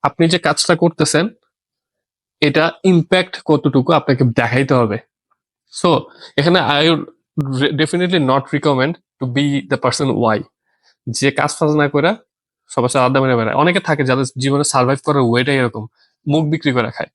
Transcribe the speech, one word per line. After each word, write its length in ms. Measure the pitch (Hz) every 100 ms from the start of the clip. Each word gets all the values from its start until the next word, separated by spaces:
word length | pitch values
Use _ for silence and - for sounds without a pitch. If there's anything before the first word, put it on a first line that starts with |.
| 143
আপনি 160 | - 165
যে 60 | 170 151
কাজটা 260 | 156 - 165
করতেছেন, 500 | 170 - 156 151 196 - _ _ _ _ _ _ _ _ _ _
এটা 220 | 151 147 165 -
ইম্প্যাক্ট 500 | 190 175 - 185 180 - -
কতটুকু 440 | 147 - 135 127 160
আপনাকে 240 | - 127 131 113
দেখাইতে 340 | 117 123 135
হবে। 240 | 131 117 104 _ _ _ _ _ _ _ -
So, 80 | 180 151 - - - -
এখানে 200 | 147 180 127 143
I 40 | 160
would 140 | 160 - _ _ - 139 131
re-, 140 | 143 143
definitely 400 | 151 175 180 180 135
not 120 | 135 135 147
recommend 380 | 151 135 135 170 _ _
to 60 | 131 123
be 100 | 143 143 -
the 80 | 135 127
person 220 | - 139 127 117 107
Y, 40 | - _ _ _ _ _ -
যে 220 | 110 139
কাজ 200 | 135 143 -
ফাজ 140 | 151 151
না 60 | 143
কইরা 180 | 143 160 226 _ _ _ _ _
সবার 160 | - 123
সাথে 160 | 139 127
আড্ডা 140 | 135
মেরে 140 | 135 123
বেড়ায়। 180 | 110 -
অনেকে 220 | 156 180
থাকে 240 | - 147 131
যাদের 160 | 131 127 -
জীবনে 260 | 135 139
সারভাইভ 360 | 147 135 123 135 -
করার 180 | 143 120
ওয়েটাই 280 | 120 127 139
এরকম, 220 | 123 110 110 _ _ _ -
মুখ 160 | 151 151
বিক্রি 180 | 156 151 123
করে 120 | 110 -
খায়। 140 | -